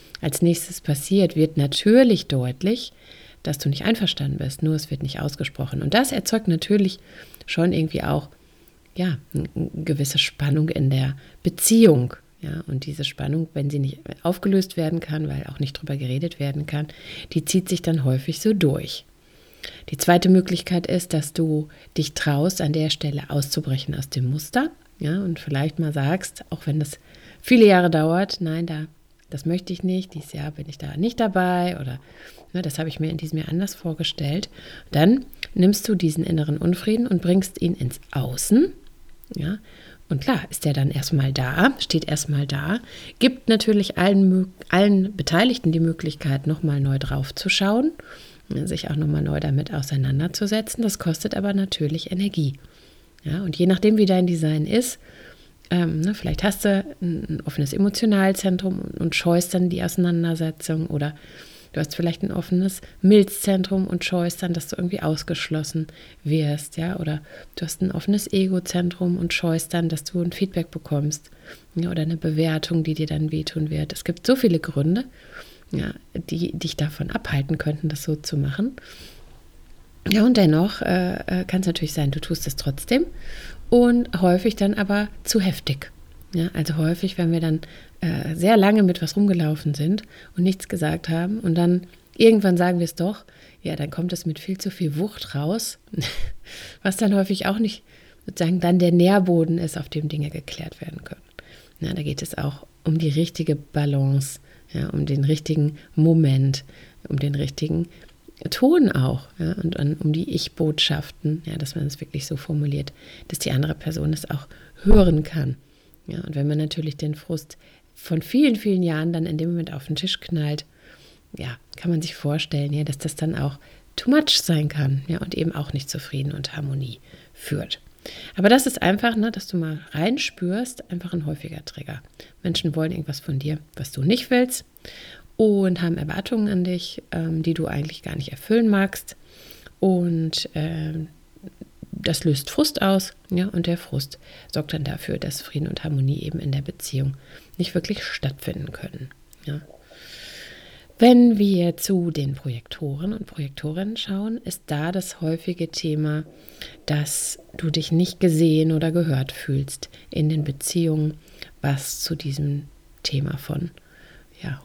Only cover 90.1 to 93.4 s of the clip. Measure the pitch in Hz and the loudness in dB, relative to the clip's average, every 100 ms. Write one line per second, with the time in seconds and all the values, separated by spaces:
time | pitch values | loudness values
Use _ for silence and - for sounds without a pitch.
90.1 | - - - 185 190 - 180 156 160 165 | -20 -10 0 0 0 -4 -4 -2 -2 -2
91.1 | 165 180 220 190 170 175 180 - - _ | -2 -2 -2 0 2 4 2 -2 -20 _
92.1 | - 226 220 190 175 180 175 165 - 175 | 6 8 8 6 4 4 2 0 -2 -4
93.1 | 208 - - | -4 -12 -20